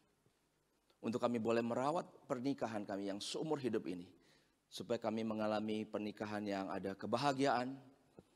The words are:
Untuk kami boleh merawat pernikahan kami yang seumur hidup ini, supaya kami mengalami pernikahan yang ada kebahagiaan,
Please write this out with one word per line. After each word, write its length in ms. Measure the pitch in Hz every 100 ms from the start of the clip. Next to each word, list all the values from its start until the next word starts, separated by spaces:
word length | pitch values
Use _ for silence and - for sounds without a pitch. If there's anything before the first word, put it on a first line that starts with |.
| _ _ _ _ _ _ _ _ _ _
Untuk 240 | 117 113
kami 160 | 120 120
boleh 240 | 110 113
merawat 640 | 117 117 139 170 - - -
pernikahan 560 | 127 127 135 117 110
kami 240 | 104 98 98
yang 160 | 98
seumur 320 | - 185 165 147
hidup 320 | 127 110 73
ini, 160 | 90 90 - _ - _ _ _
supaya 320 | - 95 117
kami 240 | 113 110
mengalami 640 | 113 110 107 107 107 107 107
pernikahan 560 | 104 104 - 104 104
yang 240 | 104 98 95
ada 240 | 95 98
kebahagiaan, 800 | 95 104 120 143 131 139 120 127 135 - - _ - -